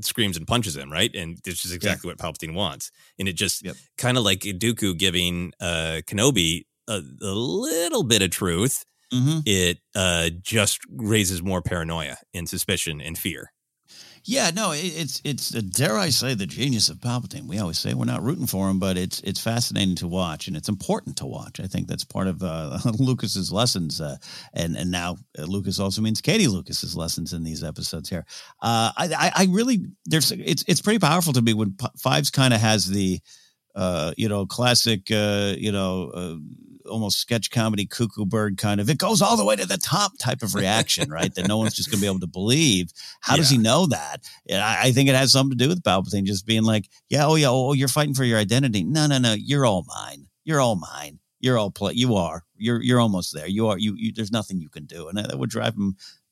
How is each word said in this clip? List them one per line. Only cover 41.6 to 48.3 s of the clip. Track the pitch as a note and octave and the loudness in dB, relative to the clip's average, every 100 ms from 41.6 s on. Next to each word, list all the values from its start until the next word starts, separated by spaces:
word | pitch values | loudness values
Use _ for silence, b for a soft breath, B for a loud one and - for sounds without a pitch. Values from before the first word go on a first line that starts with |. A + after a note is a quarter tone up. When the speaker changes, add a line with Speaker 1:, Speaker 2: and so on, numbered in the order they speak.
| A2 - | 0 -2
Speaker 2:
just | - | -2
gonna | G#2 | 0
be | G2+ | 0
able | F#2+ | 0
to | F2 | -4
believe. | F2+ G#2 C#3+ D#3+ F#2 F2 B B B | -2 2 4 4 4 0 B B B
How | - C#3+ | 2 4
does | C#3+ | 6
Speaker 1:
Yeah. | C3 | 6
Speaker 2:
he | |
know | A2 C#3+ F3+ | 6 6 4
that? | F2+ D2 D2 B B - | 0 -4 -10 B B -4
And | F#2+ | 0
I, | G#2+ F#2+ | 2 4
I | B2 | 4
think | B2 C#3 | 6 6
it | C3 | 6
has | C3+ | 6
something | C3+ C3+ B2 | 4 4 2
to | C3+ | 2
do | |
with | F3+ | 2
Palpatine | A2 F#2+ G2 G2+ | 2 2 2 0
just | G2 G2 A2 | 0 -2 0
being | A2+ | 2
like, | A2 A2 G2 b _ | 4 2 -2 b _
"Yeah, | C3 D3+ | 2 4
oh | D#3+ | 6
yeah, | C#3+ | 6
oh, | B2+ B2+ | 4 2
oh, | |
you're | C#3+ C3+ | 2 2
fighting | D3+ D3+ | 2 0
for | C3+ | 2
your | B2 | 2